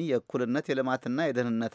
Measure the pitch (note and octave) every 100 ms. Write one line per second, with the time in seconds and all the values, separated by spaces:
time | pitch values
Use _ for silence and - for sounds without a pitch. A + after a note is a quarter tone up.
0 | E3 B2 - B2+ A#2+ C3+ D#3 C3+ C3 B2+
1 | - C3 E3 B2 A#2+ A2+ A2+